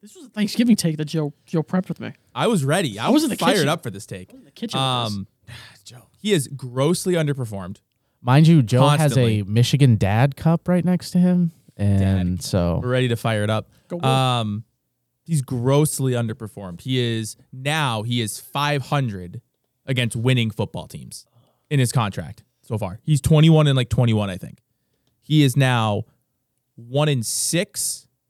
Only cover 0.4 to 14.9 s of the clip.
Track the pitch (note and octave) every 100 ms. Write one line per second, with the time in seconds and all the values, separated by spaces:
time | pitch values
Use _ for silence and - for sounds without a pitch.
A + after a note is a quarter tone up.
0.4 | G#3 - A#3 G#3+ F3 D3+ D3+ D#3+ D3 -
1.4 | _ E3 D3+ F#3 F#3 E3 A2+ - _ A#2
2.4 | D#3+ G#3 C3+ E3 D#3+ G2+ C3+ C#4 D#4 F#3+
3.4 | - G3+ C#3+ E3+ A#2+ G2 - F#2+ F#2 -
4.4 | C#3+ - A#3 C3 C3+ B2 A#2 G2+ F#2+ _
5.4 | - - - - - - _ _ G3+ F#3+
6.4 | A#2 C3+ C3 B2 C#3+ F3 F#3+ F3 D3+ C#3
7.4 | A#2+ G2+ F#2 G2 _ _ _ _ A#2+ C3
8.4 | D#3+ E3 A2+ B2+ C#3+ D3 D3+ C3+ A#2+ G#2+
9.4 | G2 G#2+ A#2 C#3 C#3 A2 F#2+ G#2+ C#3 -
10.4 | D#3+ E3 - F3+ F3 F3+ - F3+ F3+ F3+
11.4 | E3+ - _ - G2+ G2 F#2+ F#2+ F2+ F2+
12.4 | - G2 F2 E2+ B2 B2+ B2+ A2+ A#2 A2
13.4 | G#2 A2 - _ _ F3 C3+ C3 C3 B2
14.4 | A2 G#2 - _ _